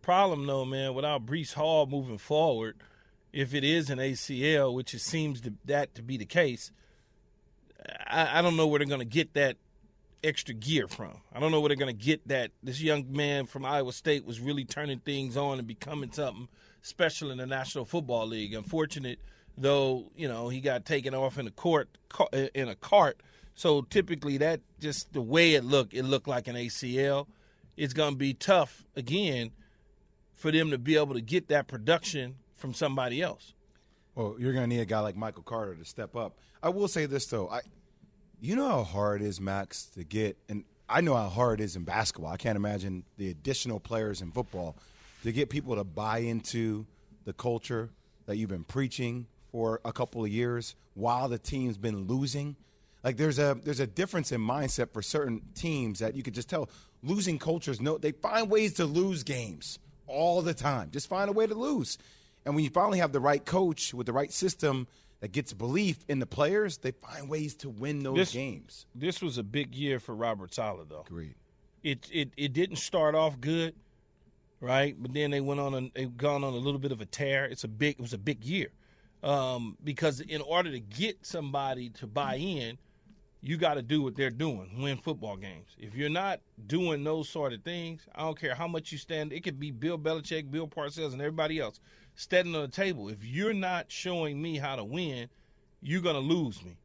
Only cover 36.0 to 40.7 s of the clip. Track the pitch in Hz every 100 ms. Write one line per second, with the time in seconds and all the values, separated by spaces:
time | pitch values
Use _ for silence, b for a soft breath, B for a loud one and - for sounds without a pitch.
36 | 104 120 104 - b b 160 190 202 170
37 | 147 135 - 113 92 120 - - _ _
38 | - _ - - 117 233 277 156 98 98
39 | 104 104 104 90 95 98 95 - - -
40 | 80 104 107 - - 104 -